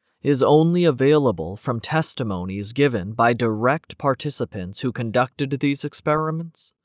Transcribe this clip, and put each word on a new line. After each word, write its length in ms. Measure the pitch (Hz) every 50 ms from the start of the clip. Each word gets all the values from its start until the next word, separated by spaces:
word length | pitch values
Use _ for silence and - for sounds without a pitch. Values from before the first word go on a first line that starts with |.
| _ _ _ _
is 220 | - 139 143 127 127
only 420 | 110 147 156 160 170 175 180 175
available 720 | 165 131 117 131 143 151 151 139 120 95 87 78 85 101
from 220 | - - 135 117 117
testimonies 880 | - - 151 156 156 - - - 127 107 95 90 90 92 95 101 101 107
given 420 | 113 139 143 139 120 98 90 101 107
by 200 | 113 117 120 120
direct 640 | 117 123 113 110 107 117 127 147 170 _ - -
participants 840 | - - 139 131 - - 147 - - 120 - - 98 90 92 101 -
who 100 | - 127
conducted 680 | - - 120 113 101 123 127 - - - 143 135 143 135
these 240 | 151 143 143 - -
experiments, 880 | 143 - - - 156 151 156 156 160 160 165 170 165 - - - - _ _